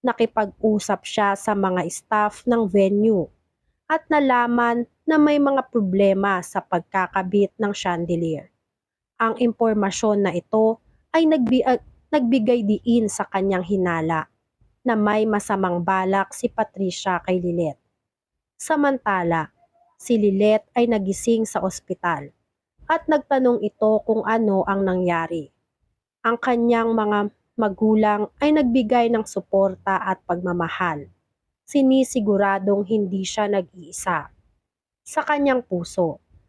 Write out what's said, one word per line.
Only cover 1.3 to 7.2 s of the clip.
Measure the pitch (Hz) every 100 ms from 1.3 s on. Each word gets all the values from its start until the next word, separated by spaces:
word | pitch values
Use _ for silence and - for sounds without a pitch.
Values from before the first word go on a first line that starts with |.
| 196
sa | -
mga | 202 196 180 165
staff | - _ 214 208 -
ng | - 233 214
venue | 202 190 202 220 202 151 _ _ _ _ _ _
at | 311 _
nalaman | 302 269 247 240 240 233 233 240 _ -
na |
may | 311 294 294
mga | 277 269 -
problema | 233 196 190 202 190 196 185
sa | 180 185
pagkakabit | - 180 - 190 180 196